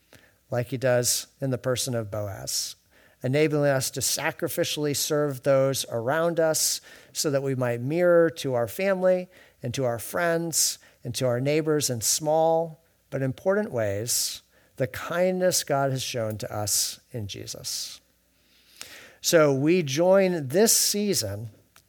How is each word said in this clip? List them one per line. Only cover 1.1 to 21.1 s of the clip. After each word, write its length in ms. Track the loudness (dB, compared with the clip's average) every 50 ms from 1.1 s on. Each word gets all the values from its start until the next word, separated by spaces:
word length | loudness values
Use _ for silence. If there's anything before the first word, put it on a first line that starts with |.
| 0 -2 -4 -8 _ _
in 80 | -4 -4
the 80 | -4 -2
person 380 | -2 -2 -2 -2 -2 -4 -4
of 160 | -4 -4 -6
Boaz, 640 | -6 -6 -6 -8 -8 -10 -10 -8 -6 -6 -6 -8 -10 -14 _ _ _ _ _ _ _ _ -4
enabling 480 | 0 2 2 2 4 2 2 2 2
us 180 | 2 2 0 -4
to 80 | -4 -4
sacrificially 960 | -4 -2 -2 -2 -2 -4 -4 -4 -6 -4 -2 -2 -2 -2 -2 -2 -2 -2 -2
serve 460 | -2 -2 0 0 0 0 0 -2 -2
those 440 | 2 4 4 4 4 4 2 -2 -4 -4
around 480 | -6 -4 -2 0 0 2 0 0 2 2
us 420 | 2 2 2 2 0 -2 -2 -4 -8 -12 -20 -20 -20 -12 -8
so 180 | -4 -2 0
that 120 | 0 0 0
we 120 | 0 -2
might 260 | 0 0 0 0 -2
mirror 480 | -2 -2 0 2 4 6 8 8 6 4
to 240 | 2 -2 -4 -2 0
our 140 | 0 0 -2
family 600 | -2 -2 0 0 0 2 4 2 2 2 0 -6 _ -20 -20 -20 _ _ -8
and 100 | -6 -4
to 100 | -2 -2
our 160 | -2 -2 -4
friends 800 | -6 -6 -2 0 0 2 2 0 -2 -2 -2 0 0 -2 -2 -6 -12 -20 _ _ -10
and 100 | -8 -4
to 100 | -2 0
our 140 | 0 0 0
neighbors 500 | 0 2 0 2 2 2 0 0 0 -2
in 120 | -2 -2
small 840 | -2 -2 -2 0 0 2 2 4 4 4 2 2 0 -2 -6 -14 _ _ _ _ _ _
but 120 | -6 -4
important 500 | -2 -4 -4 -2 0 0 0 2 0 -2
ways 720 | -2 -2 -2 0 -2 -2 -4 -2 -2 -2 -2 -4 -6 -10 -14 _ _ _ _ _ _ -4
the 100 | -4 -4
kindness 760 | -4 -6 -8 -4 -2 0 2 2 2 2 2 2 2 0 0
God 280 | 0 0 0 2 0
has 120 | 0 -2 -4
shown 340 | -4 -4 -4 -4 -4 -4 -6
to 180 | -6 -6 -6
us 440 | -4 -4 -2 0 0 -2 -2 -6 -10 _ _
in 160 | -10 -10 -8 -8
Jesus. 720 | -10 -12 -12 -12 -12 -12 -10 -8 -8 -8 -8 -10 -12 -16 _ _ _ _ _ _ _ _ _ _ _ _ _ _ _ -20 -20 -18 -18 -20 -20 -20 -18 _
So 320 | 0 4 6 6 6 6 4
we 300 | 2 2 2 2 2 2
join 640 | 0 0 2 4 4 6 6 4 4 2 -2 -4 0
this 260 | 2 2 4 4 4
season 720 | 2 2 0 0 0 -2 0